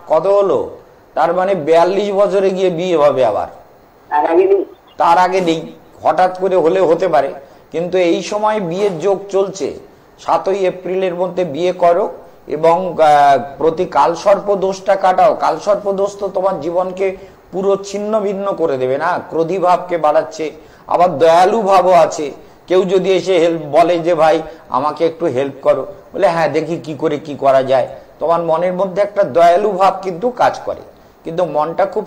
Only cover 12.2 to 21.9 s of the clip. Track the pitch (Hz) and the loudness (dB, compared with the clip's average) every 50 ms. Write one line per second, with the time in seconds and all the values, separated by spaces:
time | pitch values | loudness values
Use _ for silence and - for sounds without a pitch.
12.2 | - - - - - - - 147 160 165 170 175 190 180 160 156 160 151 147 147 | -18 -20 -20 -20 -12 -10 -6 -2 2 2 2 2 0 -4 -2 2 2 4 4 6
13.2 | 143 143 139 131 117 - - - 139 160 160 160 180 - - 143 143 156 170 165 | 6 4 4 2 0 -4 -6 -2 -2 0 0 0 -4 -2 0 2 2 2 0 0
14.2 | - 196 202 190 175 202 202 196 175 190 196 190 - 220 196 190 - 185 185 - | 2 2 2 2 2 0 -2 -2 -2 -4 -4 -4 -2 -2 0 0 2 2 2 4
15.2 | 185 165 - - - 147 156 156 - 196 208 190 185 202 196 190 196 202 196 - | 4 4 2 2 0 -2 -2 -2 -2 -2 -2 0 0 -2 -2 -2 -2 -4 -4 -6
16.2 | 214 196 180 190 185 196 190 165 139 165 170 180 185 185 180 185 196 190 185 190 | -8 -6 -4 -2 -2 -2 -2 -4 -6 -4 -4 -2 -4 -4 -4 -4 -4 -4 -4 -6
17.2 | - - - - _ _ - 175 196 196 196 190 196 - - 202 208 208 220 220 | -12 -20 -20 -20 _ _ -8 -4 -2 0 0 -2 -2 -6 -8 -8 -4 -4 -2 -2
18.2 | 202 202 202 190 196 196 190 - 160 160 139 131 127 127 131 143 156 170 180 143 | -2 -2 -4 -4 -4 -6 -4 -2 -2 -2 -2 -2 -2 -2 -2 -2 -2 -2 -4 -4
19.2 | - - - 156 165 160 180 196 165 180 180 175 180 - 175 170 156 151 151 160 | -6 -6 -4 -4 -2 -2 -2 0 0 2 2 0 0 -4 -4 0 0 2 2 2
20.2 | 151 - - - 156 151 143 - - - - - - - - 160 175 180 165 135 | 0 -2 -4 -8 -8 -10 -10 -12 -18 -20 -20 -20 -8 -4 0 2 2 2 2 4
21.2 | 160 165 165 170 185 190 214 226 214 190 196 190 180 180 | 4 6 6 6 4 4 2 0 2 2 4 4 4 6